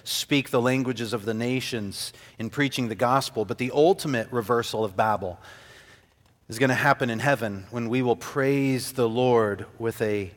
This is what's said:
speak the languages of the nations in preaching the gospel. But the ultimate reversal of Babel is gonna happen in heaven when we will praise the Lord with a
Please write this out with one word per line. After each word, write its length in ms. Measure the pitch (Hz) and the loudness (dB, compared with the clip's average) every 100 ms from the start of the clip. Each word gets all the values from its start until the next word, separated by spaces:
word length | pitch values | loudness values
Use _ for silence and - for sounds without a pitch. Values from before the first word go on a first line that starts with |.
speak 460 | - - - 143 - | -6 -6 0 0 2
the 100 | 123 | 2
languages 520 | 123 131 127 117 113 | 2 2 0 -4 -4
of 120 | 113 | -4
the 100 | 107 | -4
nations 800 | 113 120 127 - 117 98 - - - - - | -2 -2 -2 -4 -6 -6 -8 -12 -14 -18 -12
in 100 | 113 | -6
preaching 400 | 147 143 135 117 | -2 0 0 -4
the 60 | |
gospel. 500 | 107 120 135 - 113 | 0 2 2 2 -2
But 140 | 101 - | -4 -4
the 140 | 127 | 0
ultimate 580 | 139 165 196 156 120 110 | 4 4 4 0 -2 -2
reversal 540 | 123 110 120 - 110 | -2 0 0 0 -2
of 120 | 107 98 | -2 2
Babel 440 | 110 101 95 87 - - - - - - _ _ _ _ - | 2 2 -2 -10 -16 -20 -20 -20 -20 -20 _ _ _ _ -10
is 120 | 110 | 0
gonna 140 | 131 | 2
happen 360 | - 143 135 123 | 4 4 4 0
in 80 | 110 | 0
heaven 480 | 143 139 110 98 95 | 0 0 -2 -6 -8
when 180 | 120 113 | -6 -2
we 140 | 127 | 0
will 140 | 123 110 | 2 0
praise 760 | - 147 135 139 135 131 - | -2 -2 0 2 2 0 -2
the 160 | - 117 | -2 0
Lord 580 | 117 127 117 104 98 - - | 2 4 4 2 -2 -8 -8
with 220 | 113 - | -6 -2
a 320 | 110 104 92 | -2 -2 -4